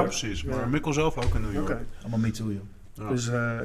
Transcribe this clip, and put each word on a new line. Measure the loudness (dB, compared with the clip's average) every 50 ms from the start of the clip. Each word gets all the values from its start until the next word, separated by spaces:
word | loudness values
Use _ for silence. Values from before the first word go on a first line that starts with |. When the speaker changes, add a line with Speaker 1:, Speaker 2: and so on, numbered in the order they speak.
| 6
Speaker 1:
York. | 4 0 -2
Speaker 2:
precies. | -2 -2 -2 -2 -2
Maar | -2 0 0
Speaker 3:
Ja. | 2
Speaker 2:
Mikkel | 2 2 2 2 2 2
zelf | 4 4 2 2
ook | 4 4 4 4
in | 4
New | 2 2 0
York. | 0 0 0
Speaker 3:
Oké. | 0 -2 -2 -6 -6 -8
Speaker 1:
Allemaal | -6 -2 0 2
me | 2 2
too, | 0 0 -2 -2
joh. | -2 -4 -6 -10 -14 -16 -18 -16 -14
Speaker 2:
Ja. | -10 -4 -2
Speaker 3:
Dus, | -2 0 0 0
eh, | 0 0 0 0 -2 -2